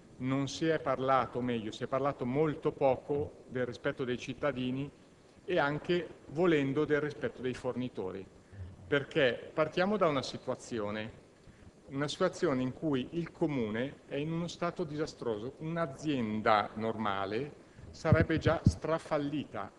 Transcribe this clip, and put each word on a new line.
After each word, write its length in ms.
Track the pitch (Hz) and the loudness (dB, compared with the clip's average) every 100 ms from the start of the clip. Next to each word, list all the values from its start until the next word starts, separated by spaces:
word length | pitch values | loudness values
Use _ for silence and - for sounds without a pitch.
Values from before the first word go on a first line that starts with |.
| - - | -18 -6
non 300 | 127 135 135 | 0 0 0
si 200 | - 160 | 0 2
è 120 | 156 | 2
parlato, 600 | 147 127 131 135 113 123 | 2 2 4 4 4 0
o 20 | |
meglio, 300 | 123 117 107 | -2 -2 -4
si 120 | - | -6
è 40 | 123 | -2
parlato 380 | 131 139 135 123 | 0 0 -2 0
molto 460 | 139 160 139 156 | 2 2 0 -4
poco 720 | 151 139 123 - 143 147 - - | 2 2 2 0 -2 -4 -8 -8
del 180 | 123 123 | -4 -4
rispetto 380 | 113 143 139 | -2 -4 -2
dei 140 | 123 123 | -2 -4
cittadini 720 | - 127 147 127 127 131 143 - - - - - | -6 -4 -2 0 -2 -2 -6 -10 -20 -20 -20 -14
e 140 | - 180 | -2 2
anche, 500 | 143 147 - 175 - - - | 2 0 0 0 0 -10 -6
volendo, 580 | 143 180 151 139 147 147 | 2 4 6 4 2 2
del 160 | 147 | 2
rispetto 400 | 147 131 120 - | 0 -2 -6 -4
dei 120 | 127 | -4
fornitori. 720 | 117 127 120 123 - 92 95 95 - - - - - - | -4 -4 -2 -4 -4 -6 -6 -10 -18 -18 -14 -14 -14 -2
Perché 640 | 143 127 160 127 - - | 0 0 2 4 2 -2
partiamo 440 | - 156 180 190 208 | -2 0 2 2 4
da 100 | 170 | 4
una 140 | 139 | 2
situazione, 1000 | - 120 - 117 - 117 104 107 110 - - - - - - - - | -2 -6 -6 -6 -4 -4 -2 -4 -6 -10 -20 -20 -20 -20 -20 -20 -10
una 180 | 139 147 | -4 -4
situazione 540 | - 180 180 175 127 | 0 0 2 0 2
in 120 | 127 | 0
cui 340 | 127 160 135 123 | -2 0 0 0
il 200 | 170 165 | -4 -4
Comune 680 | - 160 139 110 110 139 - - | -2 0 0 0 -2 -4 -6 -8
è 80 | 139 | -4
in 160 | 156 | -2
uno 160 | 165 170 | -2 -4
stato 360 | - 175 175 | -4 -4 -2
disastroso. 720 | 160 151 151 - 120 104 120 - | -4 -4 -6 -4 -4 -4 -6 -8
Un'azienda 1120 | 156 170 165 135 151 135 110 107 113 107 - 107 | -4 -2 -2 -4 -2 0 0 2 4 4 4 0
normale 840 | 113 107 107 98 98 110 147 - - - - | -2 0 0 0 0 -2 -4 -10 -20 -20 -18
sarebbe 480 | - 160 156 165 160 | -4 4 6 6 2
già 240 | 151 165 | 2 4
strafallita, 1080 | - - 156 160 - 151 143 147 - 110 98 | 4 2 0 -2 0 0 0 -2 -4 -6 -8